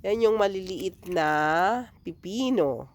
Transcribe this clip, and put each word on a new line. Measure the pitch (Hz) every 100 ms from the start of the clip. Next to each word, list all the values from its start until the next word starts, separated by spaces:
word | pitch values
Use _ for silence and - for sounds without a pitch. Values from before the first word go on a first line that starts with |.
Yan | 190 220 220
yung | 220
maliliit | 202 190 185 185 190 180 180
na | 180 151 151 151 160 185 240 247 -
pipino. | - 165 175 214 262 247 147 120 131